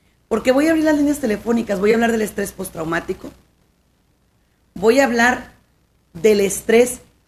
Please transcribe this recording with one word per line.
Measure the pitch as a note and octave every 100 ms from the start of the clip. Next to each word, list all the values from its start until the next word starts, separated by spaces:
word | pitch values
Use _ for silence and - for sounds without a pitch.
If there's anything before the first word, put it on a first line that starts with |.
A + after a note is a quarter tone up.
| _ _ -
porque | A3 B3+
voy | C4 D#4
a |
abrir | D#4+
las | D#4 D4
líneas | C#4+ C#4+
telefónicas, | A#3 G#3 G#3+ A#3 G#3+ F#3+
voy | G#3
a |
hablar | A3+ A#3
del | A3
estrés | G#3 - G3+
postraumático, | - F#3 - D#3+ E3 E3+ F#3+ - - _ _ _ _ _ _ _ _ _ _ _ _ _
voy | - G#3 C4
a |
hablar | C4 A#3 A#3+ - - _ _ _ _ _ _
del | - A3 G#3
estrés | G3 - - A3+ B3 - _ _